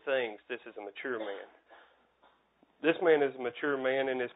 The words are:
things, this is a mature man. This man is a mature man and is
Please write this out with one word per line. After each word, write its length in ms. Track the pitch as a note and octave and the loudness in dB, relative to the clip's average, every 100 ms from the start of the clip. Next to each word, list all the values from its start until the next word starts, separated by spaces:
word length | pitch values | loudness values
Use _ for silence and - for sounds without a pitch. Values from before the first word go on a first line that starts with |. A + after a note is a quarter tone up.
| - | -2
things, 320 | C3+ A#2+ G#2 - | 0 -2 -6 -8
this 160 | A#2+ A#2+ | -10 -10
is 60 | A2 | -12
a 20 | |
mature 380 | G2+ - C#3 A#2 | -12 -8 -6 -4
man. 300 | G#2+ G2 F#2+ - _ - - _ _ _ - _ _ _ _ _ | -6 -8 -12 -20 _ -20 -20 _ _ _ -20 _ _ _ _ _
This 160 | D3 E3 | 0 2
man 240 | F3 D#3 C#3 | 6 6 4
is 80 | |
a 80 | C3 | 0
mature 320 | B2 - D3 | -6 -4 -2
man 320 | C#3 C3 C3+ C3+ | 0 0 0 0
and 160 | B2+ | 0
is 80 | A#2+ | -2